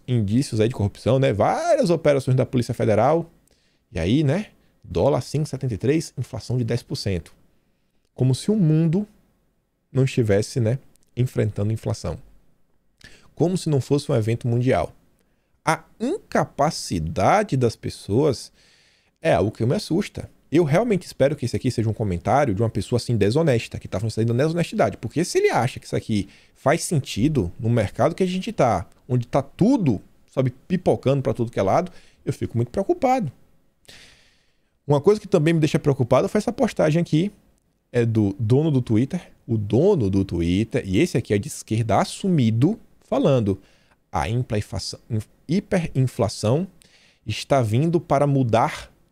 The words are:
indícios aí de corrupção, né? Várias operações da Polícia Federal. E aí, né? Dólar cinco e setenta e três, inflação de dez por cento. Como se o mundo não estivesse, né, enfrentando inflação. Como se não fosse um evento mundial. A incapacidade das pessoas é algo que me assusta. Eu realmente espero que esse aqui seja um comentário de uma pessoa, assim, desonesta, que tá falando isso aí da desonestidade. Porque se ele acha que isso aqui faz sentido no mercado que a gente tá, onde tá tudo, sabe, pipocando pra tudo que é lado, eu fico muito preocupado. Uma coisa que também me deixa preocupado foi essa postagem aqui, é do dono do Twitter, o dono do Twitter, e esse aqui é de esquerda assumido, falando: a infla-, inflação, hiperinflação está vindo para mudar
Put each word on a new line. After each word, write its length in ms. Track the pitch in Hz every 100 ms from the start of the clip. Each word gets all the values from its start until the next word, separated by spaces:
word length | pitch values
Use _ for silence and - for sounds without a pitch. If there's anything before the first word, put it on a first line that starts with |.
| -
indícios 540 | 123 101 117 135 110
aí 80 | 110
de 40 |
corrupção, 460 | 120 101 - 107 131
né? 140 | 135
Várias 560 | 98 135 240 349 311 196
operações 480 | 165 147 139 131 127
da 80 | 123
Polícia 280 | 123 120
Federal. 560 | 117 113 104 127 165 170 _ _ _ _ _ _
E 80 | 87
aí, 240 | 85 139
né? 240 | 143 175 214 _ _ _
Dólar 380 | 101 82 123 143
cinco 280 | - 143 156
e 20 |
setenta 240 | - 131
e 40 | 95
três, 360 | 120 160 - -
inflação 400 | - 107 - 127
de 60 |
dez 180 | 120 120
por 140 | - -
cento. 400 | 101 90 - - _ _ _ _ _ _ _ -
Como 180 | 131
se 160 | 131 -
o 60 | 214
mundo 500 | 156 156 165 185 208 _ _ _ _ _ _ _ _
não 140 | 127 131
estivesse, 560 | - 107 98 - -
né, 180 | 110 135 - _ _
enfrentando 600 | - 127 123 110 101 104
inflação. 440 | 110 117 107 85 - - - _ _ _ _ _ _ - - - -
Como 220 | 170 185
se 100 | 160
não 140 | 139
fosse 280 | - 143 -
um 60 | 123
evento 320 | 107 117 120
mundial. 460 | 117 127 95 - - _ _ _ _ _ _ 151
A 140 | 160 - -
incapacidade 1600 | 247 427 - 214 147 - 151 - - 87 78 85 117 190 202 131
das 180 | 117 -
pessoas 760 | 107 - - 110 151 113 - _ _ _ _ _ _ _
é 120 | 160
algo 180 | 101 101
que 140 | - 113
me 100 | 202
assusta. 560 | - 170 - - - _ _
Eu 140 | 151
realmente 420 | 151 170 240 190 -
espero 300 | - 135 147
que 80 |
esse 140 | 117 101
aqui 120 | 127
seja 200 | 120 110
um 40 |
comentário 640 | 107 104 87 98 131 139 95
de 60 |
uma 80 | 113
pessoa, 260 | 107 - 120
assim, 220 | - 117
desonesta, 600 | 98 139 165 117 - -
que 80 | -
tá 140 | -
falando 120 | 110
isso 80 | 110
aí 40 | 117
da 80 |
desonestidade. 640 | 120 160 175 165 220 117 -
Porque 300 | 113 147 180
se 140 | 370
ele 100 | 415
acha 280 | 165 - -
que 80 | -
isso 100 | 123
aqui 320 | - 104 - - _ _
faz 300 | - 160 -
sentido 680 | 151 - 98 147 143 87 -
no 100 | 113
mercado 460 | 117 95 - 135 -
que 80 |
a 20 | 185
gente 280 | 185 233
tá, 340 | 208 127 92 - - -
onde 180 | 127 -
tá 140 | 143
tudo, 600 | - - 202 277 147 95 - _ _
sabe, 200 | 139 131 - -
pipocando 520 | 180 175 117 127 139
pra 120 | 127
tudo 180 | 117 117
que 80 | 113
é 40 |
lado, 280 | 98 135 180 - - _ -
eu 60 |
fico 240 | - - 117
muito 160 | 120
preocupado. 580 | 196 196 349 254 262 147 - _ _ _ _ - - - _ _ _ _ _ _ _ -
Uma 140 | 143
coisa 180 | 196 214
que 80 | -
também 260 | 175 151
me 60 | 165
deixa 180 | 151 165
preocupado 520 | 143 135 120 127 185
foi 100 | 208
essa 140 | 233
postagem 480 | - 240 - 160 160
aqui, 280 | 170 151 202 - _ _ _ _ _
é 140 | 120 117
do 280 | 110 101 98
dono 320 | 110 131 160
do 100 | 131
Twitter, 520 | 120 110 135 175 - _ -
o 120 | 113
dono 520 | 101 113 190 180 98
do 140 | 98
Twitter, 580 | 98 85 85 95 110 131 98
e 100 | 95
esse 200 | 175 135
aqui 160 | -
é 40 | 104
de 120 | -
esquerda 500 | - - 110 110 107
assumido, 800 | 196 - 196 165 113 113 160 233 - _
falando: 600 | _ 254 202 127 101 95 - _ _ _ _
a 200 | 92 73
infla-, 280 | 120 127 107
inflação, 420 | - 98 - - - 110 - _ -
hiperinflação 1160 | 185 - 190 160 135 127 - 101 - 107 147 190 _ _ _ _ _ -
está 360 | - - 139
vindo 380 | 110 117 170 165
para 280 | - 143 143
mudar 640 | 139 120 110 151 - - _ _